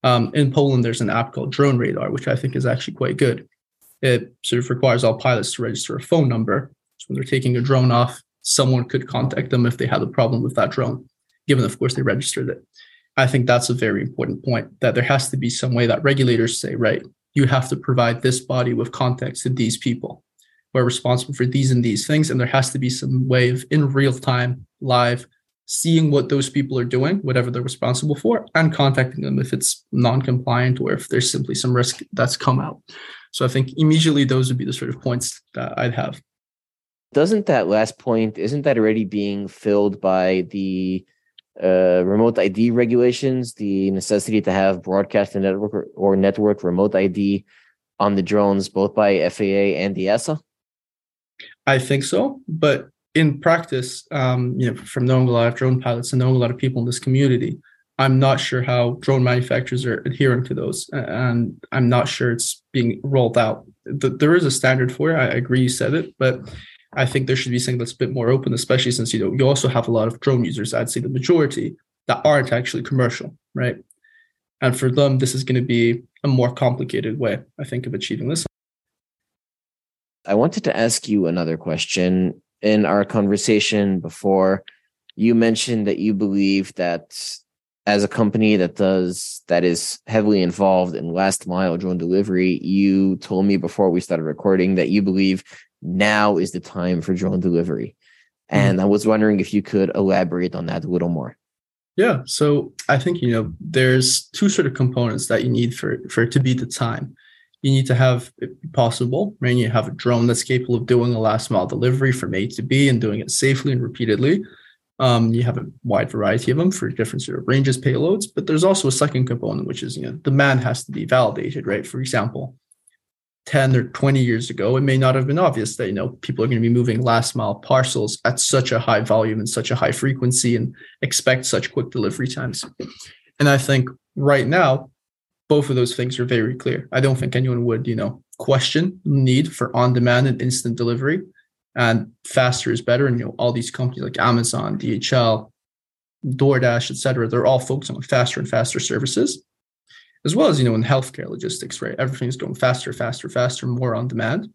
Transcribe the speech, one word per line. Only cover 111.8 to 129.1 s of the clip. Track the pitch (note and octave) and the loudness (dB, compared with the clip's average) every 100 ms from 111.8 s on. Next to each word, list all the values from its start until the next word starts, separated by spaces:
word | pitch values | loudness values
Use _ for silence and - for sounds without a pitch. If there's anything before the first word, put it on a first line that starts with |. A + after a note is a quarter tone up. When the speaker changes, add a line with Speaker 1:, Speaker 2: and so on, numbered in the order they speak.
| B2 B2+ C3+ | 0 2 0
Speaker 1:
from | B2+ - | 0 -2
A | F#2 A2+ | -4 -4
to | - | -6
B | - C3+ C#3 | -2 2 4
and | A#2 | 2
doing | A2 G#2 | 0 -4
it | - | -4
safely | - C3+ C3 C#3+ | -2 0 0 -2
and | B2+ | -2
repeatedly. | A#2 - A2+ G#2+ C3+ G3 G3+ - _ _ _ _ | -4 -4 0 2 2 0 -4 -18 _ _ _ _
Um, | C3 A#2+ A2+ | 2 2 2
you | A#2 | 2
have | A#2+ B2+ | -2 -4
a | - - | -10 -10
wide | A#2+ G2+ - | -2 -2 -2
variety | A2 G2+ A2+ - | -2 0 0 0
of | C#3 | 2
them | F3+ | 0
for | F#3+ A2+ | 0 -6
different | - A2 - | -4 -4 -4
sort | - - | -8 -6
of | - | 0
ranges, | C3+ C3+ B2+ | 2 2 0
payloads, | C3+ B2+ D#3 G3 - | 0 0 0 0 -2
but | - G3 | -6 0
there's | D#3 | 2
also | F#3 G3 C3+ | 4 4 2
a | |
second | C3 D3 C3+ B2+ | 0 0 0 -2
component, | A#2+ A2 G#2 - | -2 -4 -4 -6
which | C3 | -8
is, | C3 C3 | -8 -8
you | |
know, | - | -10
demand | - D3 C3+ C#3 C3 | -6 0 2 4 2
has | A#2 B2+ | 0 -4
to | - | -6
be | C#3 | -8
validated, | - B2+ A2+ - - - - | 0 2 2 0 -6 -6 -4
right? | G2+ | -4
For | - B2+ | -6 -8
example, | C3 A#2+ A2 C#3 C3+ - _ _ _ _ _ _ _ _ | -4 -2 -2 -6 -12 -14 _ _ _ _ _ _ _ _
ten | - C#3+ C3+ | -2 2 4
or | B2+ B2+ | 2 0
twenty | - C#3 C#3 | -2 2 2
years | B2 A2+ A#2 | 2 0 -4
ago, | - G2+ C3 | -2 0 2
it | |
may | C#3 C3 | 2 2
not | C3 C3 | 2 2
have | C3+ | 0
been | D3+ | 2
obvious | F3+ A2+ G#2+ - | 2 0 -6 -4
that, | G#2+ | -4
you | |
know, | G2 F#2 - | -4 -4 -8
people | - C3 | -8 -2
are | A#2 | 0
gonna | A#2+ | 2
be | A#2 | 2
moving | A#2+ B2 A2+ | 2 2 0
last | B2 A#2 A#2 | 2 2 2
mile | B2 G#2+ G#2 | -4 -4 -6
parcels | - C3 B2+ B2+ G#2 - | 0 2 2 -2 -4 -2
at | A#2+ B2 | -2 -2
such | - C3+ B2+ | 0 0 2
a | A2+ | -2
high | A2+ G#2+ | 2 0
volume | A2+ | 2